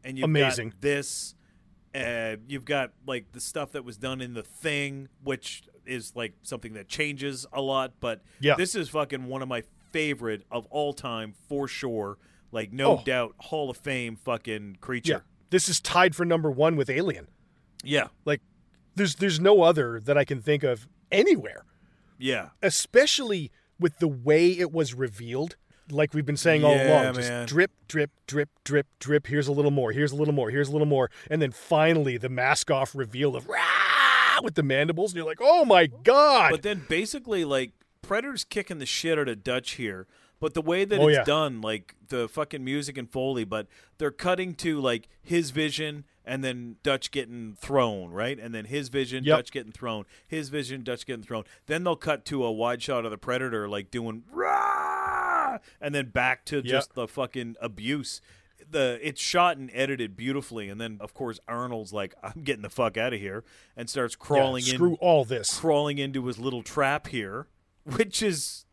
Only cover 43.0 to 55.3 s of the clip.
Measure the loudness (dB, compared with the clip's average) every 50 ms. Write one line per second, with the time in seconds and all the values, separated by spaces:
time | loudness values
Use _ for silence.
43 | -14 -8 -6 -4 -4 -2 -2 -4 -4 -4 -6 -6 -6 _ _ -20 _ _ _ _
44 | -4 -4 -4 -2 -2 -2 0 0 -2 -8 -8 -6 -4 -4 -2 0 0 0 -2 -2
45 | -6 _ _ _ _ 0 0 0 0 0 -2 -2 -2 -2 -2 -4 -6 -6 -8 -12
46 | -18 _ _ _ _ -8 -6 -4 -4 -6 -6 -6 -10 -14 -16 _ -2 -2 0 0
47 | -4 -6 -6 -6 -6 -6 -10 -14 -14 -14 -16 -16 -8 0 2 2 2 2 0 -6
48 | -10 -10 -6 -4 -4 -4 -4 -8 -10 -12 -12 -12 -10 -6 -8 -8 -8 -4 -4 -4
49 | -4 -2 -4 -2 4 4 4 4 2 -4 -10 -10 -10 -10 -16 -10 -8 -8 -8 -8
50 | -10 _ _ _ _ _ -10 -10 -8 -6 -8 -8 -6 -8 -10 -10 -8 -8 -8 -8
51 | -8 -10 -10 -12 -10 -10 -10 -10 -10 _ -20 _ _ -6 -6 -2 -2 -2 -2 -2
52 | -2 -4 -4 -4 _ -6 -2 -2 0 0 0 0 0 -2 -2 -4 -4 -4 -4 -4
53 | -4 -6 -8 -8 -4 -4 -2 -2 -2 -2 -4 -4 -4 -4 -6 -6 -8 _ -8 -8
54 | -6 -6 -10 -10 -16 -12 -6 -2 0 2 2 2 2 0 -2 -2 -2 -4 -4 -4
55 | -2 -2 -4 -4 -2 -2